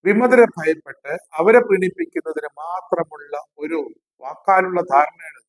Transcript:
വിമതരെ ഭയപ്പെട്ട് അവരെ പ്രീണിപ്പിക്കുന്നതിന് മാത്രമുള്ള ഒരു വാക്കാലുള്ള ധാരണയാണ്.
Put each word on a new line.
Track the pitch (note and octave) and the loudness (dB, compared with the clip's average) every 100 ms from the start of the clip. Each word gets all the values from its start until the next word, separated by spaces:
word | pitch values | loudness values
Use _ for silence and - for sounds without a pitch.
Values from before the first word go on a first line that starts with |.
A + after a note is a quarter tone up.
| F#3 | 2
വിമതരെ | G#3+ B3 A#3+ A#3 | 2 4 4 4
ഭയപ്പെട്ട് | F3 D#3 D#3+ - - C#3 E3 _ D#3 | 2 -4 -4 -8 -18 -10 -10 _ -2
അവരെ | F3+ B3 A#3+ | 4 4 4
പ്രീണിപ്പിക്കുന്നതിന് | F#3+ F3+ F3+ E3 D#3+ D#3+ D#3 D3 - | -2 -2 -6 -8 -8 -8 -10 -10 -14
മാത്രമുള്ള | E3 F3+ F3+ E3+ D#3+ D3+ D3 C#3+ - - | -12 -12 -4 -4 -4 -12 -12 -12 -12 -14
ഒരു | D#3 D#3+ C3+ - _ _ | -8 -8 -8 -16 _ _
വാക്കാലുള്ള | C3 D#3 - F#3+ F#3 F3+ F3 | -18 -8 0 2 2 -4 0
ധാരണയാണ്. | C#3 D3 _ D#3+ - | 2 2 _ -20 -20